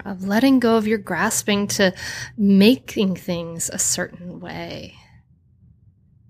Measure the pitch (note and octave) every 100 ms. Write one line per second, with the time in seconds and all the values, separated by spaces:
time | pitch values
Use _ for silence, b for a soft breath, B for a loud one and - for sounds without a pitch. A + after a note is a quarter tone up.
0 | G3+ F#3 G3 G#3+ C4+ C4 A#3 A3+ G#3+ A3
1 | - E3 G#3+ - - G3+ G3+ - F#3 F3+
2 | B B B - G3+ G3 G#3 C4 - A#3
3 | F#3+ E3+ - E3+ E3 E3 - F#3 - -
4 | F3+ F3+ F3+ F3 F3 E3+ E3+ D3+ F3+ -
5 | b b _ _ _ _ _ _ _ _
6 | _ _